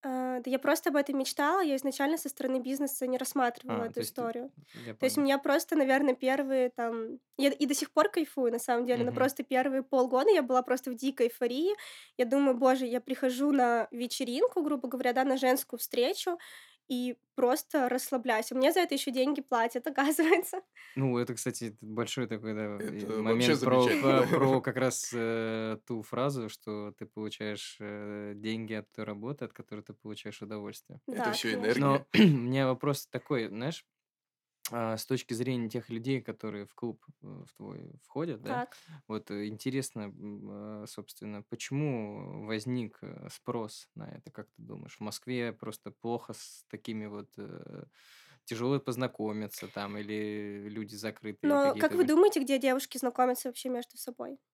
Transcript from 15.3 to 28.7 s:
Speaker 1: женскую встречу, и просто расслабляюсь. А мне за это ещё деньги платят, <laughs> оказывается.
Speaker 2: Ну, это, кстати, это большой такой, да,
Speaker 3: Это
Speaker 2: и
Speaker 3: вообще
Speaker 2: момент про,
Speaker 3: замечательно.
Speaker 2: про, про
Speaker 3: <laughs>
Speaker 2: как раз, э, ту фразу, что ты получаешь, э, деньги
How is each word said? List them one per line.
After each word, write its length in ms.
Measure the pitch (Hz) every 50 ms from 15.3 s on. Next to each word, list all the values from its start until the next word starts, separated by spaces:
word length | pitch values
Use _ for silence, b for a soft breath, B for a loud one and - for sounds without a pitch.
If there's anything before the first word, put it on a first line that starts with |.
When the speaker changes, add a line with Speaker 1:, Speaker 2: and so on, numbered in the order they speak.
| 262
Speaker 1:
женскую 420 | 269 269 254 254 269 - _ - 233
встречу, 580 | - - - 247 240 285 403 - - 370 339 349 B B B B B B B B _ _
и 280 | 269 247 247 247 240 _ _ _ _
просто 540 | - 247 240 254 320 - _ - 302 254 247
расслабляюсь. 640 | 254 262 - - 277 254 226 254 226 214 233 -
А 20 | 240
мне 180 | 254 262 294
за 80 | 339 370
это 140 | 349 339 285
ещё 160 | 277 - 285
деньги 320 | 240 262 254 277 294 277
платят, 440 | 269 _ 262 233 226 233 - 247 233
<laughs> 600 | 320 277 - 277 285 311 - 320 320 370 339 339
оказывается. 160 | - - 381 - _ B B B B B
Speaker 2:
Ну, 220 | 135 135 131 123 120
это, 160 | 120 120 123
кстати, 300 | 113 - 127 120 - 117
это 100 | 113 104 _ -
большой 400 | 110 107 110 117 110 - - 123
такой, 260 | 107 113 104 110 110 107
да, 240 | 107 107 104 104 101
Speaker 3:
Это 140 | 104 107
Speaker 2:
и 140 | 104 104 104 107 110 110
Speaker 3:
вообще 340 | 107 110 113 117 123 120 -
Speaker 2:
момент 0 |
про, 360 | 139 123 127 127 127 123 123 113
Speaker 3:
замечательно. 0 |
Speaker 2:
про, 320 | - 135 135 135 135 123
про 340 | - - - 135 131 131 131
Speaker 3:
<laughs> 0 |
Speaker 2:
как 140 | - 131 123
раз, 360 | 131 131 127 123 - - - -
э, 640 | 120 113 113 113 113 113 113 113 110 110 110 110 107 _
ту 160 | - 120 113
фразу, 460 | 107 - - 120 127 147 143 131 113 107
что 420 | - - - 113 107 104 104 104 101 _
ты 80 | 110
получаешь, 680 | 107 _ 107 107 107 - - 110 107 104 101 - - - -
э, 520 | 107 104 104 104 104 104 104 104 104 104 104
деньги 380 | 104 107 110 110 113 113 107